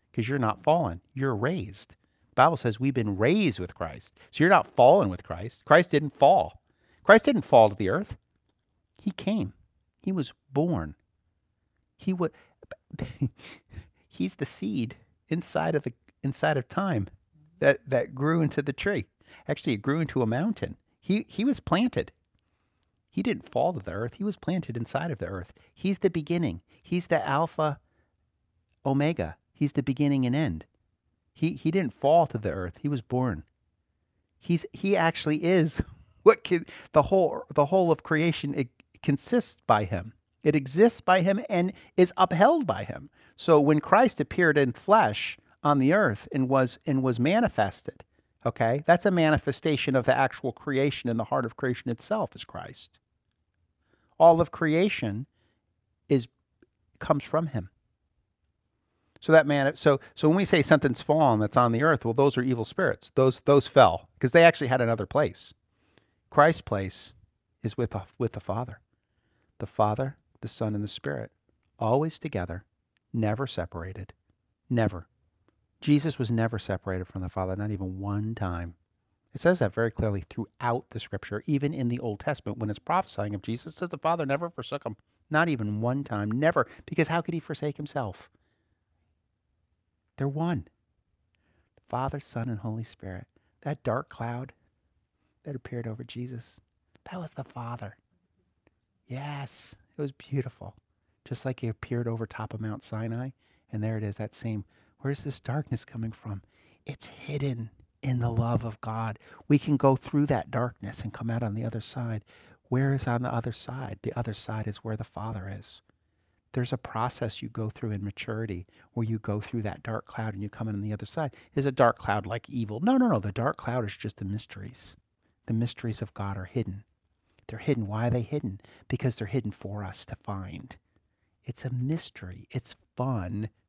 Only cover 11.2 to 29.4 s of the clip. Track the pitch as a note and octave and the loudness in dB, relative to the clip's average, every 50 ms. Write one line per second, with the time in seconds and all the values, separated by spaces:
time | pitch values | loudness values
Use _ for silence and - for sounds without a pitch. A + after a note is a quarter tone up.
11.2 | _ _ _ _ _ _ _ _ _ _ _ _ _ _ _ _ - F#3+ F#3 F3 | _ _ _ _ _ _ _ _ _ _ _ _ _ _ _ _ -6 -4 -2 -2
12.2 | F3 - - _ _ _ _ _ - - - - _ _ - - - - - - | -2 -4 -4 _ _ _ _ _ -20 -20 -20 -20 _ _ -12 -10 -10 -10 -4 -4
13.2 | - - - - - - - - _ _ - - - _ _ _ _ _ - - | -4 -4 -4 -8 -18 -20 -20 -20 _ _ -18 -18 -18 _ _ _ _ _ -8 -6
14.2 | F3 F#3+ - - C3+ - - - - G#3+ G#3 B2+ A#2 A#2+ - - _ _ _ _ | -6 -6 -6 -6 -8 -8 -8 -8 -6 -4 -4 -4 -4 -6 -8 -12 _ _ _ _
15.2 | _ - D#3 F3 E3 - - D3+ D#3 E3 D#3+ D3 - - - _ _ _ _ _ | _ -6 -6 -6 -6 -4 -4 -2 -2 0 -2 -2 -4 -6 -10 _ _ _ _ _
16.2 | - C3+ C#3 - - D#3 D3+ C3+ - - - F3+ G3 F#3+ D#3+ A2 F#2+ - - _ | -6 -6 -4 -2 0 0 0 -2 -4 -4 -4 -4 -2 -2 -2 -2 -4 -6 -10 _
17.2 | _ _ _ _ _ _ _ _ D3 C#3 C#3+ - _ C3+ C3+ A#2+ - - C3 C3 | _ _ _ _ _ _ _ _ 2 2 2 2 _ -2 -2 -2 -2 -2 -4 -4
18.2 | C#3 D#3 E3 E3+ D#3+ C#3+ - D3+ C#3+ C#3+ C3 - - G3+ G#3 C3 G#2 - _ _ | -2 0 0 2 0 0 -2 -2 -4 -4 -6 -4 -4 -4 -2 -2 -4 -8 _ _
19.2 | _ _ - - _ - D3 - - D#3 A#2 G2+ - C3+ C#3+ E3 D#3+ - - C3+ | _ _ -20 -12 _ -6 -6 -4 -2 -2 -2 -2 -2 -2 -2 -2 -2 -2 -2 -2
20.2 | B2 A2 A2+ C3 F3 A#3 G3+ - - - - - _ _ _ _ _ - F#3+ G#3 | 0 0 0 0 -2 -2 -2 -4 -6 -8 -10 -12 _ _ _ _ _ -2 0 0
21.2 | - - - - A3 C#4 C#4 - - - E3 F#3 A#3+ B3 - - - - - _ | -2 -4 -6 -2 -2 0 -2 -2 -2 0 0 2 2 0 0 -2 -4 -4 -8 _
22.2 | _ _ _ _ _ _ _ _ _ _ _ _ _ _ _ _ _ _ _ F#3+ | _ _ _ _ _ _ _ _ _ _ _ _ _ _ _ _ _ _ _ -4
23.2 | F#3+ A#3+ G3+ - - - - B2 C3 F3 F3+ B2+ - - E2 G2+ A2+ B2 - - | -2 -2 -4 -4 -6 -6 -4 -2 -2 -2 -2 -4 -8 -8 -6 -6 -6 -8 -6 -6
24.2 | G3+ G#3 F#3+ - - - F#3 F3+ - - A2+ A#2 A#2 - - C3+ D#3+ E3+ C#3 - | -6 -6 -6 -6 -6 -4 -4 -4 -4 -6 -8 -8 -6 -6 -6 -6 -6 -6 -6 -6
25.2 | F#2+ F2 G2 F#2 F2 - _ _ _ _ _ - - F#3+ G3 - - F#3 E3+ E3+ | -6 -8 -8 -8 -10 -14 _ _ _ _ _ -6 -4 -4 -2 0 0 0 0 -2
26.2 | D3 C#3+ E3+ F3 E3+ A#2+ E2 E2 - _ _ _ _ - F3 F3+ F3 - E3 D3+ | -2 -2 -2 -2 -2 -2 -4 -6 -10 _ _ _ _ -4 -4 -4 0 0 0 0
27.2 | G2+ D3+ C3+ C#3+ E3 D#3+ - - D#3 D3+ C#3+ - _ _ _ _ _ _ _ _ | 2 0 0 0 0 -2 -2 -2 -2 -2 -2 -4 _ _ _ _ _ _ _ _
28.2 | _ _ _ _ _ _ _ _ _ _ _ _ - C3+ C3+ C#3 C#3+ D#3+ E3+ - | _ _ _ _ _ _ _ _ _ _ _ _ -2 0 0 2 2 0 0 -2
29.2 | F2 D#2 - - | -4 -6 -8 -12